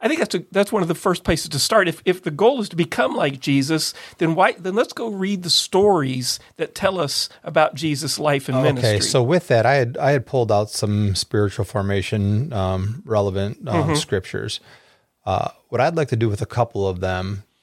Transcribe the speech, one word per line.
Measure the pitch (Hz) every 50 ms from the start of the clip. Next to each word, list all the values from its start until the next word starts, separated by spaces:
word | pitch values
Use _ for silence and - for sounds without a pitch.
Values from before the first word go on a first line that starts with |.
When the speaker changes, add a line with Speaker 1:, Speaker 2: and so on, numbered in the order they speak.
Speaker 1:
I | - 226
think | 320 330
that's | - 311 -
a, | 185 - -
that's | - 196 202 202
one | - 208
of | 175 165
the | 165
first | - - 196 175 - -
places | - 175 - - -
to | 151 135
start. | - - 220 220 185
If, | 165 156 - -
if | 190 180 185
the | - 175
goal | 147 135 196 233 285 262
is | 208 -
to | 170
become | 165 170 - - - 220 285 -
like | - 180 147 139 127
Jesus, | - 151 139 139 135 139 160 156 - - - - - - -
then | - 180 165 165
why, | 170 190 220
then | - - 175 190 185
let's | 226 262 254 -
go | - 240 226
read | 208 190 190 196 202 180
the | 175 165
stories | - - - - - 190 202 208 190 165 147 131 131 127 123 - - - - - _
that | - 165 - -
tell | - 196 196 190 180
us | 151 139 - - - - - - -
about | 175 151 165 156 - -
Jesus' | 131 156 156 147 131 147 131 - -
life | 147 151 143 139 - -
and | 127
Speaker 2:
Okay, | 131 135 131
Speaker 1:
ministry. | 131 123 120 113 104 101
Speaker 2:
so | - - - 135
with | 120 123 170 175 - -
that, | 131 113 110
I | 120 139
had, | 139 127 117 123 -
I | 147 135
had | 147 139 117
pulled | - - 131 120 107
out | 107 101 107 107
some | - - - 104 104 104 107 101 92
spiritual | - - - - 107 104 101 - - 101
formation, | - - 104 98 101 101 98 90 - - 107 101 101 104 107 135 160 120
um, | 101 95 92 95 95 95 104 113 156 -
relevant, | - 110 104 101 101 92 98 98 101 117 - 214 131
um, | - 170 151 -
Speaker 1:
Mm-hmm. | 151
Speaker 2:
scriptures. | 147 - - - 95 90 - - 98 - 110 - - - - - - _ _ _ _ _ _ _ _ _
Uh, | - 92 - - - - _ _ _
what | - 117
I'd | 131 160 170
like | 165 151 -
to | 127
do | 113 117 110
with | 104 -
a | 107
couple | - - 123 120 - - 98 98 95
of | 92 90
them | 95 92 92 90 92 95 101 98 - _ _ _